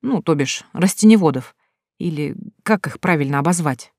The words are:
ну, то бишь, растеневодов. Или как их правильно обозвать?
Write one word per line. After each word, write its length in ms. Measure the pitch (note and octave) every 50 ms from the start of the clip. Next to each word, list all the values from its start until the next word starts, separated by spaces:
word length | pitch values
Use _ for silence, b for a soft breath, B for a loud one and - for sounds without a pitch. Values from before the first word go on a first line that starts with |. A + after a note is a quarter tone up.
ну, 200 | - B3 C#4 F#3+
то 140 | - - D#3+
бишь, 280 | D3 C#3 C3 - - - _ _
растеневодов. 800 | - E3+ F#3+ - - - G#3+ A3 G#3+ F#3 D#3 C3+ C3 B2+ - _ _ _ _ _ _ _ _ _ _
Или 380 | - F3 D#3+ D3 D3+ C#3+ - - - - _ _ _
как 240 | - A3 F#3 - -
их 120 | - -
правильно 400 | - F3+ F3+ D3+ C#3+ C3+ C#3+ C#3
обозвать? 540 | C#3 E3+ F3+ E3+ E3 D3+ C3 A#2+ - _ _